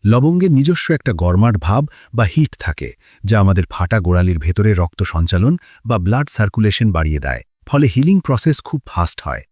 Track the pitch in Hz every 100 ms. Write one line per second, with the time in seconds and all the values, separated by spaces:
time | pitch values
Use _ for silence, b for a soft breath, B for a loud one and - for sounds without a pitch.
0 | 101 120 147 175 185 139 147 175 - 160
1 | - 87 87 90 117 98 76 113 147 B
2 | B 113 104 - 151 - - 73 65 -
3 | b b 98 107 98 95 85 - 87 110
4 | 87 90 90 82 78 82 107 92 85 -
5 | 95 82 85 90 113 175 B B 110 113
6 | 90 123 147 - 101 - 107 - 113 85
7 | 78 76 67 60 - _ - 143 139 127
8 | 156 190 - 127 160 147 - 151 - -
9 | 87 - 73 57 -